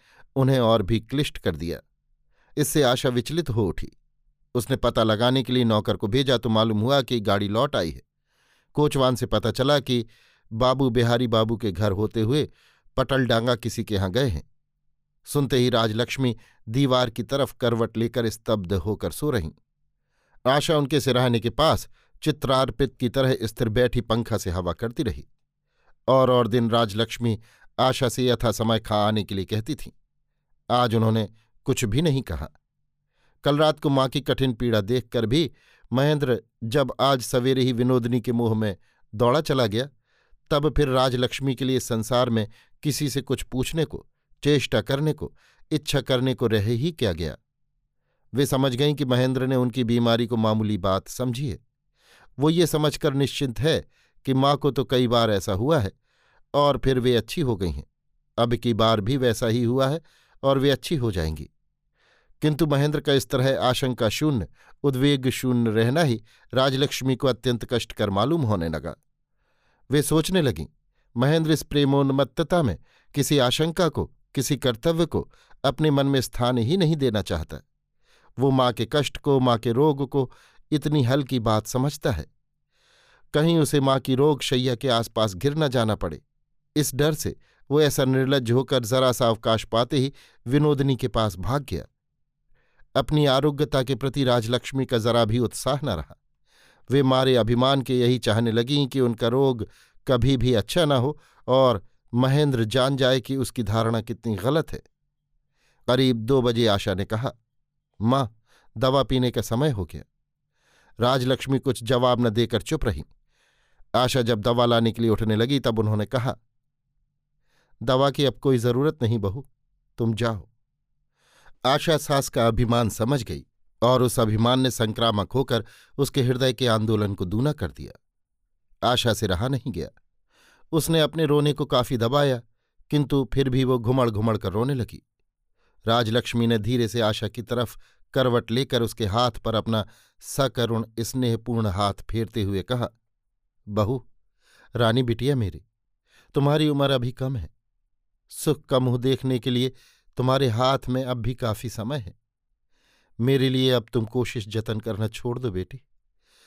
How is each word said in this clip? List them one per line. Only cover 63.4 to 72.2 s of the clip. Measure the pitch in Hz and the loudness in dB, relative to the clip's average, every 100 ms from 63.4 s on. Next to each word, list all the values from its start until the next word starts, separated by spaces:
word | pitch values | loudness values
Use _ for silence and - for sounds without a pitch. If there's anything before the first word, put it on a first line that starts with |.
| 135 123 | 0 2
आशंका | 120 120 131 120 110 | 0 0 -2 0 -2
शून्य, | - 156 127 - - _ - | 0 -2 -2 -4 -12 _ -4
उद्वेग | 143 127 143 139 127 | -2 2 2 2 0
शून्य | - 127 123 113 | -2 -2 0 2
रहना | 110 117 156 | 2 2 2
ही | 151 113 - _ _ | 0 -2 -8 _ _
राजलक्ष्मी | 123 135 131 143 - 131 131 | 0 0 2 -2 -2 -2 0
को | 135 | -2
अत्यंत | 113 127 120 - | 0 -2 -4 -2
कष्टकर | 117 - - 104 | -4 -4 -4 -2
मालूम | 98 127 170 | 0 0 0
होने | 117 98 82 | 0 -2 -2
लगा। | 78 80 - _ _ _ _ _ _ _ _ - | -6 -10 -14 _ _ _ _ _ _ _ _ -2
वे | 143 | 0
सोचने | 139 156 151 185 | 2 0 2 2
लगीं, | 139 78 71 _ _ _ _ 117 | 0 -2 -8 _ _ _ _ 0
महेंद्र | 135 165 156 | 2 2 2
इस | 151 | 0
प्रेमोन्मत्तता | - 143 139 139 139 135 | 0 0 2 2 2 0